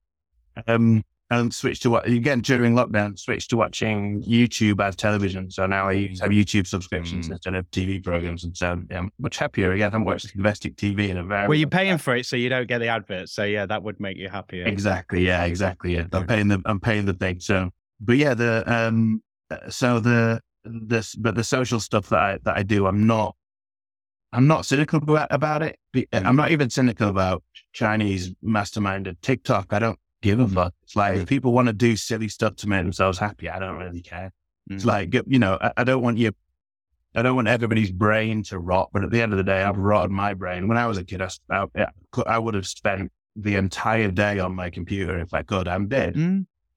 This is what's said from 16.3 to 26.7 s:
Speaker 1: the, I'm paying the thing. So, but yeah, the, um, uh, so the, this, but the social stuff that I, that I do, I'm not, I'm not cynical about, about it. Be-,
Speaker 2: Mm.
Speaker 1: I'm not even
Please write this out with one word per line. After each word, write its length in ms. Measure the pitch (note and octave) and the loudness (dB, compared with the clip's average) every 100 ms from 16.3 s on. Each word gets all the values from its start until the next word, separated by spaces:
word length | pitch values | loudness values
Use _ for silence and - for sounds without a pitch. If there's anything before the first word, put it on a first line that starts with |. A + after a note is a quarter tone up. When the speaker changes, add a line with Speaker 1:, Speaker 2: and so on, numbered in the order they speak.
| A2 G2+ | 2 2
Speaker 1:
the, 140 | F#2+ | 0
I'm 160 | A2 G2+ | -2 -2
paying 240 | A#2 G#2 | 0 0
the 80 | G2 | 0
thing. 260 | F#2 F#2+ F2+ | -2 -4 -4
So, 300 | - F#2+ F2+ - _ _ | -2 0 -2 -8 _ _
but 160 | A2 C3 | 2 4
yeah, 160 | D3 | 4
the, 320 | A2+ A#2+ A2+ - | 2 2 0 0
um, 560 | A#2 A2+ A2+ A2+ A2 _ _ - | 0 2 2 2 0 _ _ -14
uh, 180 | - - | -12 -10
so 320 | - B2 A#2 | -2 2 2
the, 400 | A#2+ A#2 A2+ A#2 _ _ | 4 4 2 0 _ _
this, 500 | A#2+ A2+ A2 A#2 G2+ | -14 -12 -2 -2 -2
but 200 | - A2+ | -4 -2
the 100 | G#2+ | -2
social 340 | A2 C3 B2 A#2 | 0 0 0 -2
stuff 300 | - G#2+ - | 0 -2 2
that 100 | F#2+ | 2
I, 180 | G2 F#2+ | 2 0
that 120 | A2 G2+ | -2 -2
I 60 | |
do, 240 | G2 G#2 F#2+ | 2 2 4
I'm 200 | G2+ A2 | 4 4
not, 300 | A2 G#2 - _ _ _ _ _ _ _ _ _ | 4 0 -6 _ _ _ _ _ _ _ _ _
I'm 140 | A#2+ C#3 | 4 4
not 180 | D#3+ | 4
cynical 380 | - C#3+ D#3 D#3+ | 2 0 2 0
about, 260 | D3+ D3+ - | 2 0 2
about 320 | C#3 D3+ D3+ | -2 0 -2
it. 160 | D#3 - _ | -4 -8 _
Be-, 140 | C3 - | -2 0
Speaker 2:
Mm. 160 | G#2 G2 | 0 4
Speaker 1:
I'm 100 | C3+ | 4
not 140 | C#3+ | 4
even 180 | D#3+ B2+ | 2 0